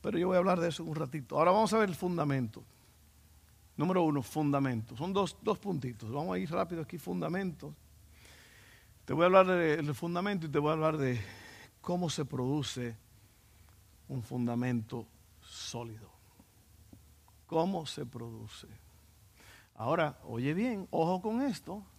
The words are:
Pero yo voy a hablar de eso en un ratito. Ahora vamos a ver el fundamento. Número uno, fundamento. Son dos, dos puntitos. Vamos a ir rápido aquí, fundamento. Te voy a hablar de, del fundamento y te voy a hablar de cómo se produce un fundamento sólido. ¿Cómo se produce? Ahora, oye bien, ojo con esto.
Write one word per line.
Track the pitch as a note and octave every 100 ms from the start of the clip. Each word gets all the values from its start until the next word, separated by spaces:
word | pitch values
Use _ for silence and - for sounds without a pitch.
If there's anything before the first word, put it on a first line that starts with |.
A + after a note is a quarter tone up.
Pero | - G3+
yo | F3+
voy | F#3
a |
hablar | F#3 F3+
de | E3
eso | D#3
en | E3
un |
ratito. | D#3 D3 D#3 B2+ C#3
Ahora | E3+
vamos | G#3 A3
a | A3
ver | G#3
el |
fundamento. | D#3+ F3+ F3 D3+ C3+ A#2 - - - - - - - - - - - - -
Número | D3 F#3
uno, | E3 D3
fundamento. | A#2 D#3 D3 C#3 C#3 A#2 G#2+ A#2
Son | E3+
dos, | G3 F#3 -
dos | - G3
puntitos. | G3+ F3 B2 A2+ A2
Vamos | C3+ E3+
a | F#3
ir | F#3
rápido | F3 F3+ E3+
aquí, | D3+ E3+
fundamento. | - F3+ D#3+ F3 F#3+ D3+ D#3+ D3+ - - - - - - - - - - - -
Te | -
voy | D3
a | F3
hablar | F#3+ F#3
de, | F3+ D#3+ D3+
del | D3
fundamento | C#3+ E3+ E3+ G3+ G3 D#3+
y |
te | C#3+
voy | D3
a |
hablar | D#3 D#3 D#3
de | C3+ B2 F#2+ - - - - _
cómo | - F3+ F3
se | -
produce | C#3 C#3 B2+ D3+ C3+ - A#2+ A2 - - - _ - - - - - - -
un | C3+
fundamento | G#2+ B2+ A#2+ A#2+ B2 A#2+ A2 A#2+ G#2+ - - -
sólido. | - - - A#2+ A#2 A2 G2+ - - _ - _ - - - - - - - - _
¿Cómo | E3 F3 F#3
se | D3 - B2+
produce? | A#2+ A#2 A2 A2 - - G#2+ - - - - - - - - -
Ahora, | - A2+ E3+ D#3 -
oye | - A#2 C3
bien, | E3 A#3+ G#3+ F#3
ojo | - E3 F#3
con | G#3 A3+
esto. | C#4 F3+ - G3 F#3+